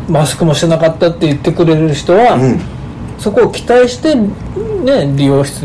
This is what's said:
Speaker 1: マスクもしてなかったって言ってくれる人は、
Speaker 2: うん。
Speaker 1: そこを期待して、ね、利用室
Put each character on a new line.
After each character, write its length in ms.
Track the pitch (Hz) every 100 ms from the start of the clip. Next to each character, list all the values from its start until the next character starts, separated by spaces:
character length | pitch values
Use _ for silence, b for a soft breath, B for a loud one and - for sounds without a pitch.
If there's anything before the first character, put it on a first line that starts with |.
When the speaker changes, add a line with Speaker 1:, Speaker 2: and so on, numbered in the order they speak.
| -
Speaker 1:
マ 160 | 151
ス 140 | 147 -
ク 80 | 160
も 80 |
し 60 | 143
て 60 | 170
な 120 | 160
か 100 | 160
っ 80 | -
た 120 | 170
っ 100 | 165
て 80 | 160
言 100 | 139
っ 20 |
て 140 | 175
く 120 | 160 165
れ 100 | 156
る 160 | 160
人 220 | 139 -
は、 200 | 185 240 143
Speaker 2:
う 60 |
ん。 180 | 127 101 - - - - - -
Speaker 1:
そ 120 | 214
こ 120 | 240
を 80 | 208
期 120 | -
待 220 | - 240 247
し 120 | -
て、 160 | 311
ね、 960 | 277 202 - - 370 440 415 262 269 143
利 120 | 139 139
用 180 | 139
室 160 | 139 -